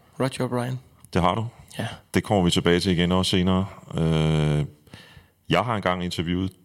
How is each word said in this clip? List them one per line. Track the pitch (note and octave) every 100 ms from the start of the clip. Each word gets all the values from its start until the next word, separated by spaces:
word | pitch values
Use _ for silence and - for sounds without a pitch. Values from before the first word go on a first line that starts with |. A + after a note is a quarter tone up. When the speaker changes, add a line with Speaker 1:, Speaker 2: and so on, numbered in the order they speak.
| _ -
Speaker 1:
Roger | C3 - B2+
O'Brien. | B2 A#2+ B2+ - _ -
Speaker 2:
Det | F#2
har | F2
du? | G#2+ A2+ - - -
Speaker 1:
Ja. | G#2+ - _
Speaker 2:
Det | F#2
kommer | - G#2
vi | F2
tilbage | F2+ E2+ F2
til | F#2
igen | E2+ F2
også | F#2 F2+
senere. | G2 F2+ F#2 F#2+ - -
Øh, | - D#2+ D#2+ D#2 D#2 D2+ D2 C#2+ - - - - - - _ -
jeg | E2+
har | A#2 G#2+
engang | F2+ F2+
interviewet | F2 F2+ E2 F2+ F#2 -